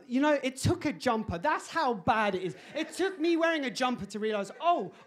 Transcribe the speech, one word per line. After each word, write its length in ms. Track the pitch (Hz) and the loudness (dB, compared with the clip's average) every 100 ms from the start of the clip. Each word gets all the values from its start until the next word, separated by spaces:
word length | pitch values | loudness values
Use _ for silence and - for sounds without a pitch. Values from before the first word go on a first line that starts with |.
| - | -2
you 120 | 247 | 2
know, 200 | 302 285 | 4 4
it 160 | 262 262 | 0 0
took 280 | - 349 302 | 0 0 -2
a 80 | |
jumper. 440 | - 254 226 202 175 | -2 0 0 0 -2
That's 320 | 294 370 - | 0 0 -2
how 240 | 330 277 | 0 0
bad 400 | 214 254 220 208 | 2 2 2 2
it 80 | 185 | 0
is. 140 | 185 - - 294 | -4 -8 -8 -6
It 180 | 311 | -6
took 260 | - 370 370 | -2 -2 0
me 180 | 330 330 | 2 2
wearing 280 | 330 320 254 | 2 0 -2
a 40 | |
jumper 380 | 180 254 247 196 | -2 -2 -2 -6
to 120 | 214 | -4
realize, 320 | 220 208 196 - | -2 -2 -4 0
"Oh, 320 | 320 339 185 - | 2 2 0 -10